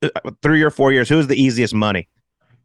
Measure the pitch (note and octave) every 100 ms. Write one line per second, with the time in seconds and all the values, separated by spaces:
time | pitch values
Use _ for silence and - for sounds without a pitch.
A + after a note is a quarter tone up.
0 | D3+ - A#2+ - D3 D#3 D3+ - C3+ C3
1 | A#2 D#3 C#3 C3 C3 A#2 A2+ G#2+ G#2 F#2
2 | - _ _ _ _ _